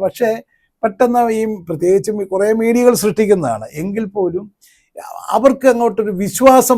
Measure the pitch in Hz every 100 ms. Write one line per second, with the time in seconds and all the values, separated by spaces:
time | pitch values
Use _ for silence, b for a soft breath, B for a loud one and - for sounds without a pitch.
0 | 190 - 233 226 - _ _ _ 226 -
1 | 240 240 233 220 220 208 165 160 175 196
2 | - 208 196 190 208 226 226 240 247 233
3 | 208 185 208 202 139 107 107 151 185 202
4 | 214 202 180 175 208 _ _ _ _ -
5 | - - - 226 262 262 269 240 233 196
6 | 208 185 202 - 262 262 254